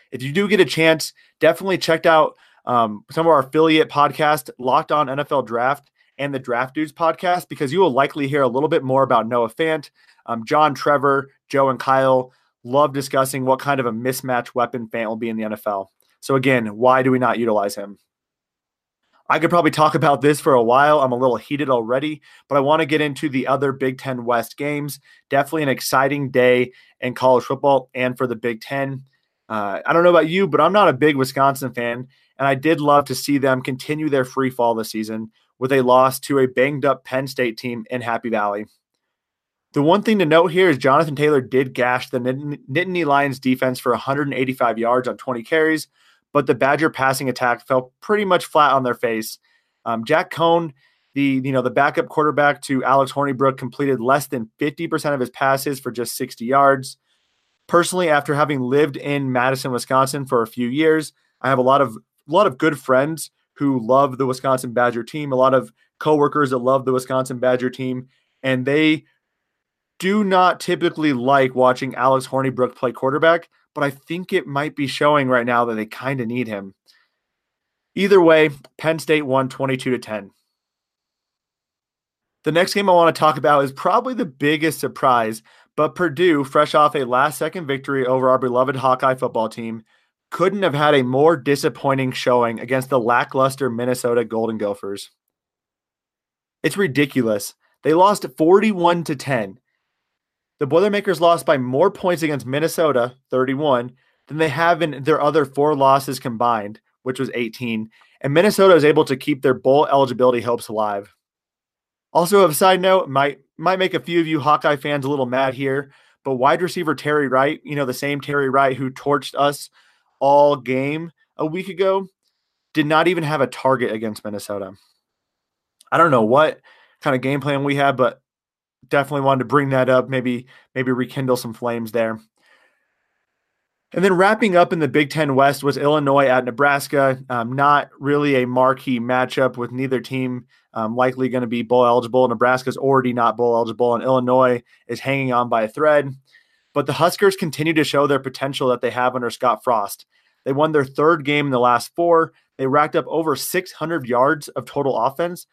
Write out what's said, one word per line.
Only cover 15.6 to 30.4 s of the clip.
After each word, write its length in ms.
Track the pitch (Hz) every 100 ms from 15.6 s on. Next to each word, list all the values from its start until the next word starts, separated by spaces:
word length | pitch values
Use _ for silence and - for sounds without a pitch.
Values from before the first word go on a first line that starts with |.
| 107
L. 240 | 98 95 _ _ _
So 140 | -
again, 420 | 135 135 127 110 104
why 260 | 127 131
do 80 | 131
we 80 | 127
not 200 | 123 104
utilize 380 | 117 104 101 104
him? 220 | 101 98 _ _ _ _ _ _ _ _ _ _ _ _ -
I 100 | 147
could 120 | 160
probably 200 | 175 147
talk 240 | 151 151
about 280 | 156 151 139
this 180 | 147 147
for 140 | 160
a 80 | 131
while. 380 | 113 127 147 151
I'm 120 | 131
a 40 | 123
little 200 | 131 110
heated 340 | - 143 143
already, 520 | 123 110 127 151 147 _ - -
but 80 | 139
I 40 |
wanna 260 | 135 156 151
get 140 | 151
into 280 | 151 135 151
the 180 | 131 127
other 260 | 135 135
Big 260 | 135 135 131
Ten 260 | 135 123
West 320 | 117 117 113 -
games, 440 | 143 147 147 - _ _ -
definitely 320 | 139 139 160
an 60 | 143
exciting 640 | 123 - 139 135 143 135
day 420 | 135 123 123 123 - _ -
in 140 | 127
college 300 | 117 127 123
football 460 | - 131 143 135 131
and 240 | 127 127 127
for 80 | 127
the 100 | 113
Big 240 | 120 113
Ten. 440 | - 139 139 135 135 _ _ _ -
Uh, 320 | 110 101 95 -
I 60 |
don't 80 | 160
know 80 | 175
about 180 | 170 156
you, 180 | 180